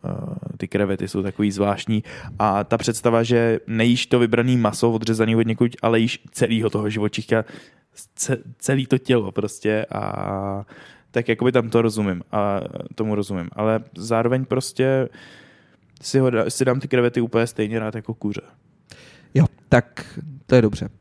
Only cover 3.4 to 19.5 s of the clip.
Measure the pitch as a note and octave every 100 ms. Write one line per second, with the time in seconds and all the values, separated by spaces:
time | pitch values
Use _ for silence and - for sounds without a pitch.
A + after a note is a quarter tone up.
3.4 | A#2 A2+ - A2+ A#2 A#2+ - B2 A#2+ A2+
4.4 | B2 B2 A2 G#2 A#2 A2+ A2 A2 A2 A2+
5.4 | A2+ A2 A#2+ - A2+ A2+ A2+ - - -
6.4 | A#2 A2+ A2 G#2+ G#2 G#2+ G#2 - - A2+
7.4 | G#2+ - - _ _ - - - - B2+
8.4 | - - - C3+ C3 C3 - B2 G2 G2
9.4 | G2+ - G#2+ G#2+ - G2+ G2 G2+ G2 G2
10.4 | G2 G2 G2+ - - - _ B2 A#2+ A2+
11.4 | B2 B2+ A2+ A#2 A2+ G#2+ G2+ F2+ - G#2+
12.4 | G2+ G2 - - - - A2 G#2 G2 G2
13.4 | E2+ - G#2+ A2 A2+ E2+ A2 A2+ A#2 C3
14.4 | C3 C3 - - C3 C3+ B2+ - - -
15.4 | - _ _ _ _ _ - C3+ C3 A#2+
16.4 | - - C3 B2+ C#3 B2+ A#2+ B2 A#2 A2+
17.4 | A#2 - G#2 A2+ A2 A2+ G#2 A2+ - G3+
18.4 | - _ _ _ _ - - - _ C3+
19.4 | -